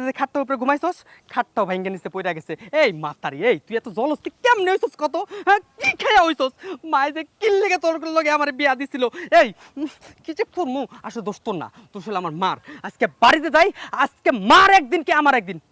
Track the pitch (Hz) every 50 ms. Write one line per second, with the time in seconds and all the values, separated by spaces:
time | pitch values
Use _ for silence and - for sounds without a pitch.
0 | 254 262 262 - 277 262 - 285 277 226 269 240 254 262 285 294 - 339 359 -
1 | - _ - _ _ - - 247 240 - _ 240 202 175 185 185 185 190 190 175
2 | - 185 - 190 185 185 170 160 - - 160 - 226 185 - 302 311 233 175 156
3 | 156 147 147 - - 147 135 139 185 247 214 151 - - 214 226 - 240 175 208
4 | 240 302 302 - - - - _ - 494 480 427 370 359 381 392 - 381 - -
5 | 302 294 269 330 415 - 392 415 349 370 403 415 359 _ _ - - - - -
6 | - - 453 392 349 330 311 - 277 262 - _ - 381 370 247 - 320 302 277
7 | 269 294 285 311 320 - _ _ - 440 403 392 415 392 359 359 - 330 320 320
8 | 277 320 320 320 320 302 302 294 294 285 269 254 285 277 285 247 277 - - 269
9 | 254 233 - 359 349 269 302 339 302 226 180 - - - _ 277 302 285 - _
10 | - - - _ _ - 311 - 440 - _ 359 359 262 254 285 262 - - -
11 | - 226 196 233 196 202 196 - - 233 202 165 127 107 - - 220 _ - 208
12 | 165 214 208 185 180 170 151 165 190 185 151 - - - 302 - - 196 - -
13 | 247 196 - _ - 240 311 320 294 330 247 311 339 403 - - - - - 220
14 | 277 269 - _ - 349 277 220 185 214 302 370 381 392 392 392 302 233 247 349
15 | 285 - 330 302 294 285 269 247 190 180 190 160 - _